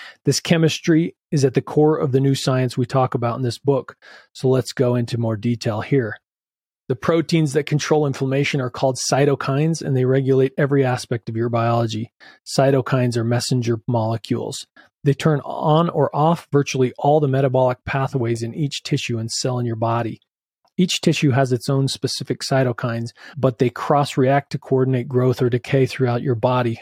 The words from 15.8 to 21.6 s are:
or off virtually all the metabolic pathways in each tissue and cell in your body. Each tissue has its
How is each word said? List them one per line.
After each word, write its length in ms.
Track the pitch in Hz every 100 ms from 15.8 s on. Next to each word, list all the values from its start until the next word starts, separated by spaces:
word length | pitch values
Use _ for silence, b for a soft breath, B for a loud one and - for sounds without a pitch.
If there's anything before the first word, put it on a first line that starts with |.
| 170
or 240 | 165 135 147
off 320 | 156 170 -
virtually 440 | 143 139 135 127 -
all 220 | 143 151
the 80 | 147
metabolic 560 | 131 139 131 127 123
pathways 580 | - 139 135 139 117 117
in 120 | 117
each 280 | 120 143 -
tissue 360 | - 143 - 117
and 120 | 113
cell 280 | - 131 123
in 80 | 120
your 100 | 110
body. 420 | 117 117 113 104 _ _ _ _ _ -
Each 240 | 180 -
tissue 300 | - 156 147
has 220 | 123 135
its 160 | 123